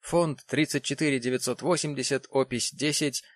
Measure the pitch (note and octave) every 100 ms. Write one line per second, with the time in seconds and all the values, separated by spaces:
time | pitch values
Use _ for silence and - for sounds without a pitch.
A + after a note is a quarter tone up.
0 | - E3+ E3 C3 - C3+ D3+ C#3 - D3+
1 | D#3 C3 B2 B2+ - A#2+ C3+ E3 D3+ C3+
2 | B2 C3+ - C#3 B2+ A#2+ - D3 B2+ -
3 | D3 - -